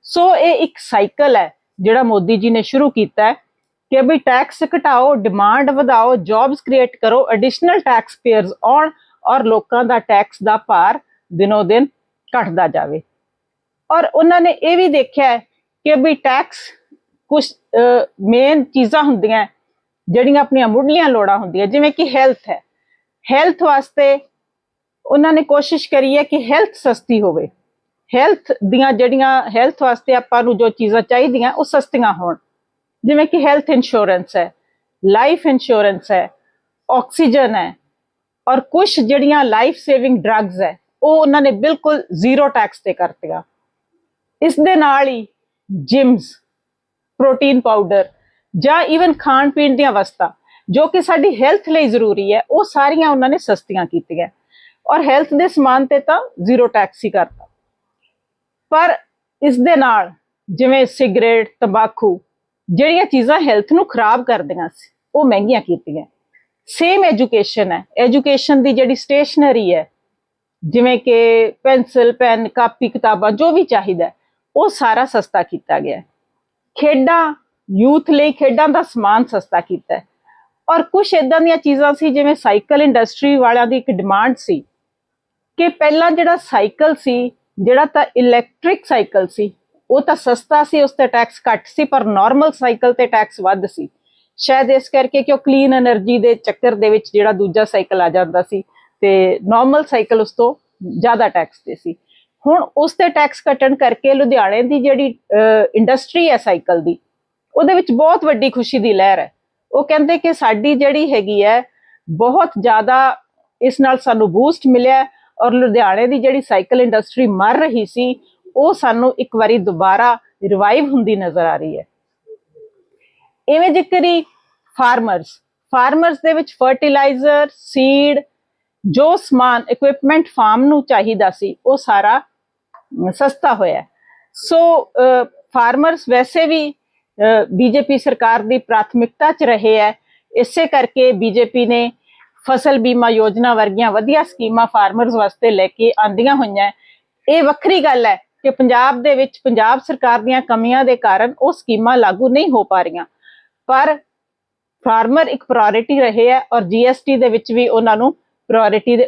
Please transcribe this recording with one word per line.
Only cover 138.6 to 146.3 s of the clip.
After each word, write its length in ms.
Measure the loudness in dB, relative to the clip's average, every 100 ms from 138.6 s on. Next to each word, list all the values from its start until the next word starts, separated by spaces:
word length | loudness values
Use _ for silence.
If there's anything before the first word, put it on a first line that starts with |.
| -2 -2 -2 -2 -4 -2 -2
'ਚ 120 | 0
ਰਹੇ 360 | 0 0 2 2
ਹੈ। 200 | 0 -2 _ _ _
ਇਸੇ 360 | -4 -2 -2 -2
ਕਰਕੇ 440 | 0 -2 0 2
ਬੀਜੇਪੀ 540 | 2 -2 0 0 0 0
ਨੇ 260 | 0 -2 -8 _ _ _ _ -4
ਫਸਲ 280 | -2 0 0
ਬੀਮਾ 300 | 0 0 2
ਯੋਜਨਾ 440 | 2 0 0 0
ਵਰਗੀਆਂ 380 | 2 0 0 -2
ਵਧੀਆ 320 | 0 0 0
ਸਕੀਮਾਂ 440 | -2 -6 -4 0 0
ਫਾਰਮਰਸ 460 | 2 0 0 -2
ਵਾਸਤੇ 380 | 0 -2 0 0
ਲੈ 160 | 0 -2
ਕੇ 260 | 0 -2 0
ਆਂਦੀਆਂ 360 | -2 0 0